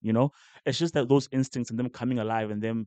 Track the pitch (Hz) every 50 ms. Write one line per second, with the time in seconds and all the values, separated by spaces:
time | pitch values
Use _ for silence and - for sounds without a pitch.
0 | - 110 110 117 135 143 - _ - - - - - 139 127 - 165 170 - 147
1 | 123 123 139 143 135 - 135 131 131 - - 127 117 - 113 117 123 120 - -
2 | 120 127 127 117 107 110 113 113 110 107 104 104 110 113 113 113 107